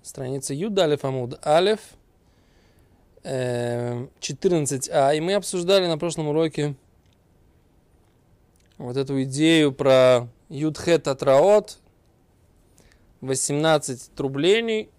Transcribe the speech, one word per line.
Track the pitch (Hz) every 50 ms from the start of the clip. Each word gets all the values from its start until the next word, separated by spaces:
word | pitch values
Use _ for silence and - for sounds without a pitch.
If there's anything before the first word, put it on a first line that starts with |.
страница | _ - - 143 135 127 135 139 - -
Юд | 139 143 190 233 202 190
Алеф | 175 151 147 - -
Амуд | 135 131 131 123 120 147 -
Алеф, | - 151 151 165 185 202 220 214 - - - _ _ _ _ _ _ _ _ _ _ _ _ _ _ _ _ _ _ _ _ _ _ _ _ _
э, | _ - 139 127 127 123 123 120 120 120 120 120 120 120 120 120 127 - _ _
четырнадцать | - - 147 - - 190 180 160 143 131 139 131 - -
А. | - 151 135 139 151
И | 156
мы | 160 180 196
обсуждали | 202 185 - - 180 175 175 196 196 185
на | 175 160
прошлом | 147 170 170 156 - 156 147
уроке | 147 160 165 156 - - 147 147 135 _ _ _ _ _ _ _ _ _ _ _ _ _ _ _ _ _ _ _ _ _ _ _ _ _ _ _ _ _ _ _ _ _ _ _ _ _ _ _ _
вот | - 147 123 123 139
эту | 135 135 139 135
идею | 131 135 131 143 156 160 165 160 151 143
про | 131 - 135 135 131 131 127 127 127 120 120 117 _ _ _ _
Юд | - 135 151 156 151 -
Хет | - 175 170 151 - 151
Атраот, | 139 - 131 135 135 139 160 196 208 214 208 - - _ _ _ _ _ _ _ _ _ _ _ _ _ _ _ _ _ _ _ _ _ _ _ _ _ _ _ _ _
восемнадцать | - 131 135 127 - - 143 147 156 160 160 147 - - 127 123 - _ _
трублений | - 143 135 135 139 151 180 208 226 233 226 220 214 214 - _